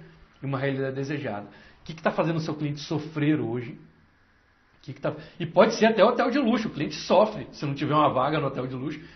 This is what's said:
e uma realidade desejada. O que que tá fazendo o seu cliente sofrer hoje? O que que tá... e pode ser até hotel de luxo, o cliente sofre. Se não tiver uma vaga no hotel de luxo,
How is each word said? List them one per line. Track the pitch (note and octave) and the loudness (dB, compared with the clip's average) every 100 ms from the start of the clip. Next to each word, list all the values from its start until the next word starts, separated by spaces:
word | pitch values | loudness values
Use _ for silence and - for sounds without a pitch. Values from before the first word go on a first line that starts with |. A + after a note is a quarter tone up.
| - - - _ | -14 -20 -20 _
e | C#3 | -6
uma | C3+ | -2
realidade | C#3 C3 C3+ C3+ | -2 -2 -2 -4
desejada. | C3+ D3 A#2+ G#2 G#2 - - - | -6 -4 -6 -8 -10 -16 -20 -20
O | |
que | - | -16
que | D#3+ | -6
tá | G#3+ | -2
fazendo | G#3+ D#3+ D#3+ | 0 0 0
o | |
seu | D#3+ D3 | -4 -4
cliente | D3 D3 | -4 -6
sofrer | - D#3+ - D3+ D3+ C#3+ | -4 -6 -4 -2 2 2
hoje? | A2+ B2 A#2+ D#3+ - _ _ _ _ _ _ _ _ _ | 0 -4 -8 -12 -20 _ _ _ _ _ _ _ _ _
O | |
que | - | -18
que | B2+ | -8
tá... | D3+ - - - | -6 -6 -10 -10
e | D#3+ | 0
pode | F3 A3 - | 4 4 6
ser | A3+ | 4
até | G#3+ | 6
hotel | G#3+ A#3+ B3 | 4 4 0
de | C4+ | 2
luxo, | A3+ A3 - | 2 2 0
o | |
cliente | C#3+ - - | -4 -6 -4
sofre. | - F#3 G#3+ - - | 2 4 4 0 -12
Se | - D3 | -8 -6
não | |
tiver | C#3 C#3 | -2 0
uma | D3+ D3 | 4 4
vaga | B2+ C3+ D#3 | 4 0 0
no | C3+ | -2
hotel | - B2+ | -4 -6
de | C3 | -6
luxo, | C#3 - - | -8 -8 -14